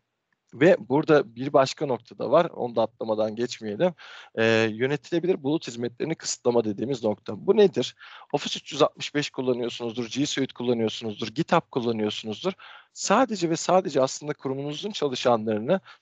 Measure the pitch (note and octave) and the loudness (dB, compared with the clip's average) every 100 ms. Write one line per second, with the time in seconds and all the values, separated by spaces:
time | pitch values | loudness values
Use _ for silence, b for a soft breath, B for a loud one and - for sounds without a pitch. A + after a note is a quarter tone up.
0 | _ _ _ _ _ A2+ D#3+ - A2 C#3 | _ _ _ _ _ 4 4 4 2 0
1 | D#3 D3 A#2 A#2 C3+ C#3+ C3+ - D3 A#2 | 4 4 2 -6 2 2 2 0 -4 -4
2 | - A2 A2 C#3+ C3+ - A#2+ A#2 A2 - | -8 -8 2 2 2 -2 -4 -2 -2 -2
3 | A2+ G#2+ A2 G#2+ B2 - A2 G#2 F3+ B | -4 -2 -2 -2 -6 -6 -8 -2 -2 B
4 | B B B A2 A2+ A2+ A2+ A2 C3 D3 | B B B 0 4 4 2 0 0 -2
5 | - E3+ F3 F#3+ C#3 D#3+ - A#2 A#2 - | -2 0 0 0 0 -2 -4 -6 -8 -4
6 | C#3+ D#3+ - - B2 A#2 A2 G2+ A2+ B2+ | -6 -4 -6 -2 2 2 2 -2 -4 -2
7 | A2 G#2 - G#2 - D3 G3 B2 B2 B | -2 -2 -6 -2 2 6 6 4 -4 B
8 | B B B D3 - - - C#3+ D3 - | B B B -6 -4 -10 -6 2 2 0
9 | - D3 C#3+ - B2+ A#2+ A#2+ - A#2 A2+ | -6 -4 -4 -2 -2 0 -2 -4 -6 -6
10 | A#2 B2 C#3+ - C3 - B2 A#2+ A2 - | -6 -4 -2 -2 -4 -2 -2 0 0 -2
11 | A2+ G#2 A#2+ A#2 - E3+ - C3+ A#2 A2+ | -8 -8 -6 -4 0 0 0 -4 -2 -2
12 | G#2+ - A2 G#2 F3+ B B B B - | -2 -4 -8 -6 -6 B B B B -8
13 | - G3+ C4 G3+ E3+ D#3+ - F#3 F#3 C3+ | 0 2 2 0 -2 0 2 2 2 0
14 | C3 - D3 D3+ C3+ C3+ C#3+ D3+ G3+ G3+ | 0 -2 -8 -6 -6 -6 -6 -8 -8 -4
15 | D3 B2 B2+ A#2 A2 G#2+ A#2+ F#3+ B B | -4 0 2 2 2 -2 0 -2 B B